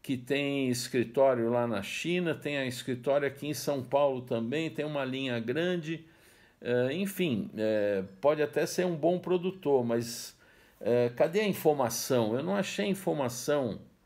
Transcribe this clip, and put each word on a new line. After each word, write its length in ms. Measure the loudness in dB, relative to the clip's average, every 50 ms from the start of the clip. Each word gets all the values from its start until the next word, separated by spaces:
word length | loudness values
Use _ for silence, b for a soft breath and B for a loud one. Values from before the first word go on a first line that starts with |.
que 140 | -4 -4 -6
tem 520 | -6 -2 -2 0 0 0 0 0 0 2 0
escritório 800 | 0 -2 -2 -2 0 0 0 2 4 4 6 6 6 4 2 2
lá 160 | 2 2 2
na 160 | 0 -2 -4
China, 500 | -4 -6 -8 -6 -2 -2 0 0 0 0
tem 260 | -2 -2 -4 -4 -4 -2
a 60 | -2
escritório 640 | -4 -6 -6 -4 -4 -6 -2 0 2 2 2 2
aqui 220 | 0 -4 -4 -6 -6
em 60 | -6
São 280 | -4 -2 -2 -2 -2
Paulo 400 | -2 0 2 2 2 2 0 -2
também, 480 | -4 -2 -2 -2 0 -2 -2 -2 -4 -4
tem 140 | -4 -6 -6
uma 200 | -4 -2 -4 -4
linha 340 | -4 -4 -4 -4 -2 -4 -2
grande, 640 | -2 -2 -2 -2 0 0 -2 -2 -4 -6 -8 -8 B B B B B B B B B B B B
eh, 300 | -2 0 2 2 2 2
enfim, 580 | 0 -2 -4 -4 -2 -2 0 0 0 -2 -2 -6 -4
eh, 480 | -2 0 2 2 2 2 2 0 0 -2 -6 -10 0
pode 200 | 2 2 4 4
até 260 | 0 0 0 -2 -2
ser 200 | 0 0 0 0
um 80 | 0 0
bom 240 | 2 2 2 2 2
produtor, 680 | 0 0 0 0 0 -2 -6 -2 2 4 4 4 4
mas, 520 | 2 0 0 -2 -4 -8 -10 -12 -14 -18 b b b b b b b b b
eh, 300 | 0 2 4 4 4 2 2
cadê 240 | 2 2 2 4 2
a 80 | 2 2
informação? 880 | 0 2 4 2 4 4 2 0 0 -4 0 2 2 4 4 2 0
Eu 80 | 0 0
não 100 | 0 0
achei 320 | -2 -2 -2 -2 -2 0
informação 920 | 0 -2 -2 -2 -2 0 0 -2 -2 -4 -4 -2 0 0 0 0 -2 -4 -6 -12 -20 _ _ _